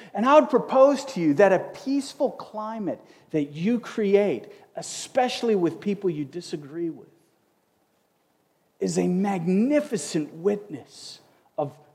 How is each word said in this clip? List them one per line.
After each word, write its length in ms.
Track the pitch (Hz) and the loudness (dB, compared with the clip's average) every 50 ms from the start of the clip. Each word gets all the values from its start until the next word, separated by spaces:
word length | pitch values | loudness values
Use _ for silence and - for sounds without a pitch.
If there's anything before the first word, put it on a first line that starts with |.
| - - | -20 -10
And 140 | - 196 226 | -4 0 2
I 120 | 269 294 311 | 6 6 6
would 120 | 285 - | 6 6
propose 560 | 262 233 - - - 262 269 285 277 - - | 2 0 0 2 4 6 6 6 6 2 -4
to 140 | - - 180 | -8 -6 0
you 120 | 165 151 143 | 2 2 6
that 200 | 147 202 190 190 | 6 6 6 6
a 60 | 165 | 2
peaceful 720 | - - - - - 269 277 285 262 - - - 294 220 | 0 -4 -12 -12 -6 -4 -4 -4 -4 -6 -6 -4 -4 -4
climate 680 | - - - - - 214 214 220 226 226 202 160 113 - - _ _ _ _ _ | -4 -8 -14 -14 -12 -12 -10 -10 -10 -8 -6 -6 -6 -8 -12 _ _ _ _ _
that 220 | - 156 143 143 | -2 -2 -2 -2
you 280 | 143 156 170 220 247 226 | -4 -2 0 0 0 0
create, 720 | - - - 233 214 196 202 202 208 190 135 104 - - - - - _ _ | -2 -6 -4 -2 2 4 4 4 4 4 0 -2 -6 -12 -18 -20 -20 _ _
especially 800 | - - - - - - - - 262 254 240 - - 233 233 214 | -14 -12 -10 -10 -12 -12 -2 0 0 0 0 0 -2 0 2 2
with 260 | 190 170 165 165 - | 2 2 0 -2 -2
people 300 | - 202 196 196 - 185 | -4 -4 -4 -2 -2 -4
you 160 | 160 151 147 | -4 -4 -8
disagree 640 | 135 - 175 170 - - 156 143 135 151 170 170 165 | -8 -10 -14 -10 -10 -10 -10 -10 -12 -8 -8 -6 -6
with, 180 | 151 117 - - _ _ _ _ _ _ _ _ _ _ _ _ _ _ _ _ _ _ _ _ _ _ _ _ _ _ _ _ _ _ _ _ _ _ | -8 -10 -16 -20 _ _ _ _ _ _ _ _ _ _ _ _ _ _ _ _ _ _ _ _ _ _ _ _ _ _ _ _ _ _ _ _ _ _
is 200 | 196 185 160 180 | -4 -2 -2 0
a 100 | 180 180 | 0 0
magnificent 1300 | 180 185 196 202 196 180 165 180 185 196 226 277 294 294 294 294 247 190 - - - 160 147 - - | 0 0 -2 -2 -2 -2 -2 0 0 2 2 2 2 0 0 -2 -6 -8 -6 -4 -4 -4 -4 -4 -10
witness 840 | 160 170 202 202 202 - - 151 127 - - - - - - - - _ _ _ _ _ _ _ | -4 -2 -2 -2 -2 -6 -12 -16 -16 -16 -20 -20 -20 -20 -20 -20 -20 _ _ _ _ _ _ _
of 160 | - 147 135 - - - _ _ | -6 -6 -6 -8 -14 -20 _ _